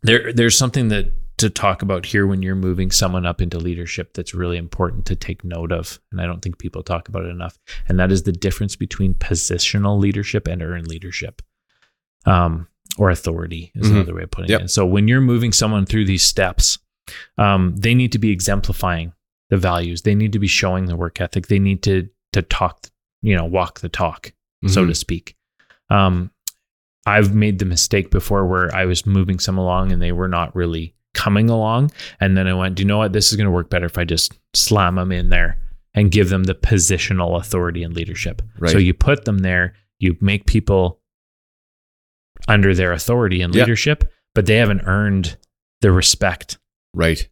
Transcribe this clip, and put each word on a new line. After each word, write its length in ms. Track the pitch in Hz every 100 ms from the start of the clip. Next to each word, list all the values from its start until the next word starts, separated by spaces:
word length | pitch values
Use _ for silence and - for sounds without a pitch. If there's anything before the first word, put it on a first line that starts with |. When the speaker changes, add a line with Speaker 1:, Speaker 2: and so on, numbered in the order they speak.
Speaker 1:
there, 300 | - 117 117
there's 260 | 117 117 -
something 300 | 131 135 120
that 240 | 104 - - - -
to 120 | 110
talk 320 | - 101 95
about 240 | 98 92 87
here 200 | 101 98
when 160 | 95
you're 120 | 95
moving 360 | 95 92 90 92
someone 360 | - 95 90 87
up 160 | 87
into 160 | 87 85
leadership 560 | 85 87 85 - 85
that's 180 | - 87
really 220 | 87 87 87
important 480 | 85 - 90 - -
to 80 |
take 300 | 92 - 92
note 260 | 90 85 85
of, 300 | 85 80 - _
and 100 | 92
I 40 | 87
don't 140 | 87
think 160 | 92 87
people 240 | 92 90
talk 260 | 90 85 -
about 160 | 98
it 40 | 87
enough, 300 | 87 87 - _ - -
and 100 | 92
that 120 | 90
is 120 | 95
the 100 | 87
difference 420 | 87 95 92 101
between 380 | - 101 - 95
positional 840 | 92 - 87 - 90 - 104 101 104
leadership 480 | 101 98 101 104 -
and 140 | 87
earned 260 | 82 87 82
leadership, 540 | 80 92 - - - - _ _ _ _ _ _ _
um, 440 | - 92 87 82 82 _ _ -
or 120 | 101
authority 600 | 90 - 85 85 85 85
is 120 | - 110
Speaker 2:
Mm-hmm. 100 | 104
Speaker 1:
another 180 | 87
way 80 | 85
of 80 | 90
putting 200 | - 90
Speaker 2:
Yep. 100 | 107
Speaker 1:
it. 20 |
And 80 | 92
so 160 | - 95
when 220 | 98 107
you're 120 | 127
moving 320 | 131 120 120
someone 320 | 104 110 107 98
through 200 | 110 101
these 180 | 95
steps, 540 | - - 92 90 - - _ _ - - - -
um, 380 | 104 98 90 90
they 180 | 98
need 180 | 123 127
to 60 | 113
be 120 | 107
exemplifying 840 | 95 92 101 - 98 95 85 85 - _ _ _
the 80 | 101
values. 440 | 90 87 87 85
They 120 | -
need 180 | 101 107
to 60 | 104
be 100 | 98
showing 380 | - 98 92 92
the 100 | 85
work 240 | 87 -
ethic. 260 | 90 - 87
They 100 | 101
need 240 | 98 95
to 240 | - 95 82 _ _ -
to 60 |
talk, 440 | 85 - 90 - - _ _ _
you 120 | 110
know, 100 | 92
walk 360 | 82 92 90 -
the 80 | 90
talk, 440 | - 85 - - _ _ _ 95
so 120 | 95
Speaker 3:
Mm-hmm. 60 | 90
Speaker 1:
to 60 |
speak. 420 | 82 - 85 - _ _ _ _ _ _
Um, 400 | 101 95 90 90 _ - _ _ _ _ _ -
I've 280 | 104 101
made 240 | 104 104 95
the 60 |
mistake 460 | 98 87 - 101 92
before 360 | 98 - 101 92
where 280 | 92 90
I 100 | 92
was 220 | 92 90 -
moving 320 | 98 95 92
some 200 | - 95
along 340 | 92 90 95
and 80 | 90
they 100 | 87
were 160 | 87 90
not 260 | 87 82 92
really 380 | 87 82 82 _ _
coming 340 | - - 101 113
along. 420 | 113 107 117 143 - - -
And 160 | 101 95
then 100 | 92
I 60 |
went, 200 | 92 92
"Do 80 | 92
you 40 | 98
know 100 | 104
what? 140 | 110
This 180 | 98 98
is 60 | 104
gonna 140 | 104
work 200 | 90 85
better 160 | 90 87
if 100 | -
I 60 |
just 280 | 85 80 - - _
slam 440 | - - 104 90 90
'em 140 | 90
in 160 | 90 90
there 280 | 87 85 - - - _
and 160 | - 104
give 180 | 95 90
them 140 | 95
the 100 | 92
positional 840 | 92 - 104 85 90 - 95 87 87
authority 420 | 87 92 87 87
and 100 | 85
leadership." 480 | 85 82 - - - - -
Speaker 3:
Right. 120 | 85
Speaker 1:
So 60 | 95
you 140 | 92
put 320 | 92 - 143
them 140 | - 101
there, 360 | 95 90 90 - _ _
you 180 | 95 85
make 260 | 98 101 -
people 540 | 110 107 98 90 - _ _ _ _ _ _ _ _ _ _ _ _ _ - -
under 260 | 107 98
their 180 | 90 90
authority 480 | 87 - 120 110 90
and 120 | 90
Speaker 3:
Yeah. 80 | 87
Speaker 1:
leadership, 480 | 117 113 - 151 - _ _
but 120 | - 101
they 100 | 110
haven't 260 | 113 98 92
earned 500 | 95 104 98 85 - _ _ _ _
the 100 | 107
respect 680 | 92 90 - 98 90 - - _ _ _
Speaker 3:
Right. 340 | - 82 80 -